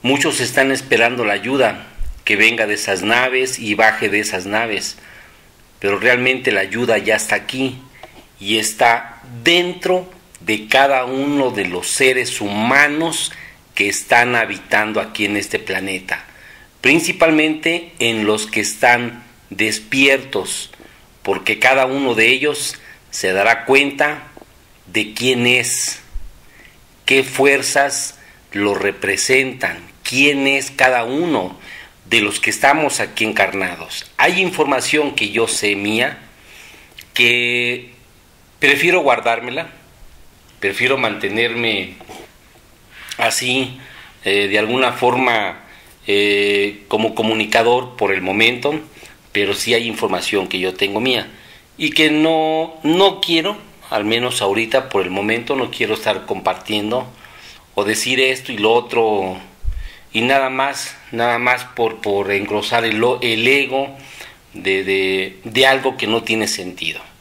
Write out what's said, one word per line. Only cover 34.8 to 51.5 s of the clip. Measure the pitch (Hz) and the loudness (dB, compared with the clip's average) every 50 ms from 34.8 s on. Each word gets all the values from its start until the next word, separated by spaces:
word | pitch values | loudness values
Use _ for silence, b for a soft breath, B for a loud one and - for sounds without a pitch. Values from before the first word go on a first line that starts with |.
| 117 - - 151 147 143 - | 0 0 0 0 0 0 -2
que | - 110 101 | -4 -4 -2
yo | 101 110 113 110 | 0 0 0 0
sé | - - - 101 101 | -2 -2 0 -2 -2
mía, | 98 101 104 107 113 123 143 - - - - B B B B B B B B B B B B B - - - | 0 -2 -2 0 0 0 -2 -4 -8 -20 -20 B B B B B B B B B B B B B -20 -20 -8
que | _ - 123 120 120 123 120 120 123 120 120 120 123 123 123 123 - - - _ _ - _ _ _ _ _ _ _ _ | _ 2 2 4 4 2 0 0 0 0 -2 -2 -4 -6 -10 -16 -20 -20 -20 _ _ -20 _ _ _ _ _ _ _ _
prefiero | - 139 143 135 - - 175 180 | 4 4 4 4 4 2 2 4
guardármela, | 156 139 120 117 - 120 117 117 117 123 123 147 165 - - - - - - - - - - - - - - - _ - - - | 4 4 2 2 2 0 -2 0 -4 -8 -8 -8 -8 -10 -14 -20 -20 -20 -20 -20 -20 -20 -20 -20 -20 -20 -20 -20 _ -20 -16 -4
prefiero | - 98 95 - 120 123 135 | -4 -4 -2 0 0 2 2
mantenerme | 131 123 110 101 104 104 98 101 110 117 117 117 120 120 113 107 98 92 92 - - - - - - - - _ _ _ _ _ - _ _ _ _ _ B B B B B B - | 2 0 -2 -2 -2 -6 -4 -2 0 0 0 -2 -2 -2 -2 -2 -2 -4 -8 -12 -18 -20 -20 -20 -20 -20 -20 _ _ _ _ _ -20 _ _ _ _ _ B B B B B B -2
así, | - 113 107 - 127 127 123 131 131 120 - B B B B B B B B B - | 0 0 0 -2 -2 -2 0 -2 -2 -4 -8 B B B B B B B B B -2
eh, | 98 98 101 101 98 | 0 2 2 2 2
de | 98 104 | 0 0
alguna | 107 107 120 131 131 123 | 0 0 0 2 2 0
forma, | 123 - 127 123 123 127 131 123 117 110 101 92 87 - B B B B B B B B - | 0 2 2 2 2 2 2 2 2 0 0 -2 -6 -10 B B B B B B B B -2
eh, | - 101 101 104 104 101 101 101 101 101 101 101 101 101 - - - | 0 2 2 4 2 2 2 2 2 2 0 0 -2 -4 -10 -8 -4
como | - 107 110 113 107 | -2 0 0 0 -2
comunicador | - 113 110 110 110 107 104 - 117 113 117 123 127 131 127 - - | 0 0 0 0 0 -2 2 2 2 4 4 2 2 0 -6 -4 -2
por | 110 95 98 | -2 0 0
el | 95 | -2
momento, | 90 95 95 104 113 117 123 123 - 143 151 156 147 - B B B B B B B - | -2 -2 0 2 2 2 2 0 -2 -4 -4 -4 -8 -12 B B B B B B B -6
pero | - 104 101 98 | -2 -2 -2 0
sí | 104 - - 117 120 | -2 -4 -2 0 0
hay | 117 120 | 0 0
información | 117 107 - - 101 95 90 - - - 101 92 90 | -2 -4 -4 -2 -2 -2 -2 -4 -2 -2 -2 -2 -2
que | 95 95 | -4 -4
yo | 90 92 | -4 -4
tengo | 92 - 101 98 101 107 | -2 -2 -4 -4 -2 -2
mía | 120 131 127 113 98 B B B B B | -2 0 -2 -2 -4 B B B B B